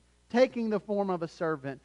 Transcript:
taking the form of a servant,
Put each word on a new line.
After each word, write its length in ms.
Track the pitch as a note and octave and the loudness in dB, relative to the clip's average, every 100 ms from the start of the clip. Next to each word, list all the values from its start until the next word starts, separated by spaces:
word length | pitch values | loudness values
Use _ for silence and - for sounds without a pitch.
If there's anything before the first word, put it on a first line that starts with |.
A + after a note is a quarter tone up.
| _ _ - | _ _ 0
taking 400 | A#3+ C4+ A#3+ A3 | 4 4 2 -2
the 100 | G#3 | -2
form 300 | - G3+ G3 | -2 -2 0
of 140 | F3+ | -2
a 60 | E3 | -4
servant, 520 | - E3 D3+ C#3 C3 | -2 -2 -2 -4 -10